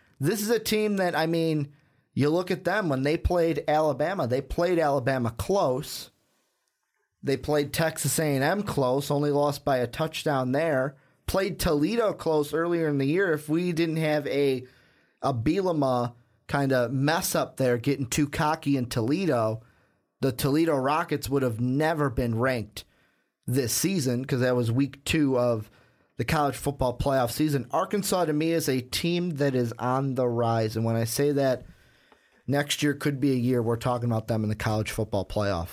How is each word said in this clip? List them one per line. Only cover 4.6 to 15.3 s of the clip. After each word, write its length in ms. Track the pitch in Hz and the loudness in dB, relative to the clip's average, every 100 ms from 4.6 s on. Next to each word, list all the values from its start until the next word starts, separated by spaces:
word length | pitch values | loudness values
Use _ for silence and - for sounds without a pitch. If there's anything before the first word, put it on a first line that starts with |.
| 175 175 | 2 2
Alabama 520 | 151 139 123 131 117 | 2 2 0 0 -2
close. 800 | - - 196 160 127 151 - - _ _ _ _ _ _ _ _ _ _ _ | -4 -2 0 2 0 -4 -12 -14 _ _ _ _ _ _ _ _ _ _ _
They 140 | 131 135 | -4 -4
played 360 | 143 147 147 | 0 0 0
Texas 460 | - 165 156 143 - | 0 -2 -2 -2 0
A 160 | 156 | 0
and 100 | 139 | 0
M 180 | 139 196 | 0 0
close, 480 | 202 - 139 131 143 | -2 0 0 0 0
only 200 | 147 147 | 0 0
lost 340 | 143 143 143 | 2 0 -2
by 140 | - 131 | 0 0
a 80 | 120 | 0
touchdown 680 | - 160 - - 139 127 | -4 -6 -4 -2 0 0
there. 440 | 135 165 135 131 - _ _ - | 0 0 0 -2 -6 _ _ -4
Played 320 | 190 196 170 | -2 -2 -2
Toledo 540 | 180 147 156 233 220 | 0 2 2 2 0
close 400 | - - 156 147 | 0 0 0 0
earlier 360 | 156 170 170 160 | -2 0 0 0
in 100 | 143 | 0
the 80 | 139 | 0
year. 260 | 170 196 | 2 2
If 160 | 151 147 | 0 0
we 240 | 156 180 | 0 0
didn't 240 | 160 170 160 | 0 0 0
have 300 | 160 151 143 | 0 0 0
a, 380 | 139 143 131 123 - _ _ _ _ | 0 2 0 -6 -18 _ _ _ _
a 100 | 131 | -4